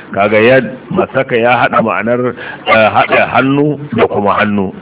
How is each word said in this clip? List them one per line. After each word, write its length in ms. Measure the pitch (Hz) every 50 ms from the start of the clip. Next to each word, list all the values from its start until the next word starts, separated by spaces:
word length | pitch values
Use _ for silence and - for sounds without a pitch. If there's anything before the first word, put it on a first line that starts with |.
| - - -
Kaga 240 | 95 101 107 110
yad, 400 | 107 110 120 131 131 117 110 - - - - -
masaka 400 | 95 - - - 131 131 - 127
ya 220 | 113 113 120 123 120 135
haɗa 160 | - - -
ma'anar, 400 | 117 110 87 95 104 117 120 123 123 123 120 - - - - - -
eh, 220 | - - 110 110 101 101
haɗa 320 | 123 - - - 123 101 - -
hannu 460 | 120 131 135 139 143 147 151 143 143 143 147 -
da 80 | - -
kuma 300 | - 123 107 101 98 98
hannu. 360 | - 107 104 104 101 95 92 - -